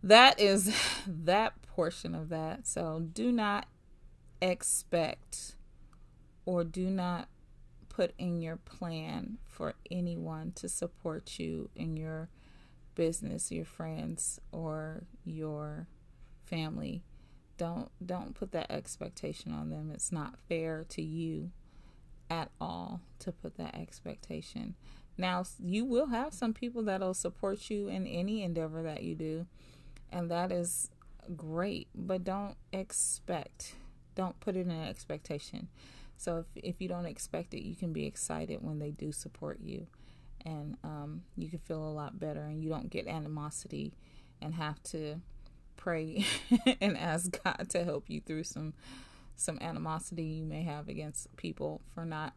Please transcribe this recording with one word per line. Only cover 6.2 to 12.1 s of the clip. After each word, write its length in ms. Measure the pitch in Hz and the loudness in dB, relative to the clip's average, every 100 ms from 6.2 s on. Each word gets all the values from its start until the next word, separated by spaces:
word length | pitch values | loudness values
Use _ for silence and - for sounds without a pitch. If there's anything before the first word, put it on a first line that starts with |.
| - - - | -20 -8 0
or 180 | 180 | 2
do 260 | 165 170 185 | 2 2 2
not 380 | 190 180 175 - - - - - - - | 4 2 0 -4 -12 -20 -20 -20 -20 -12
put 240 | - 175 - | 2 2 4
in 240 | 180 170 | 0 0
your 160 | 165 165 | 0 -6
plan 800 | - - 175 165 160 160 - 220 - | -10 -6 -4 -2 -2 -4 -4 -6 -10
for 260 | - - - - | -4 -4 -4 -4
anyone 640 | 180 175 170 165 160 160 180 | -2 0 0 -2 -4 -4 -6
to 140 | 170 | -4
support 680 | - 175 - 175 156 - - | -2 -2 -2 -4 -4 -6 -4
you 300 | - - - - | -2 -2 -4 -4
in 220 | 160 156 | -2 -2
your 320 | 160 | -4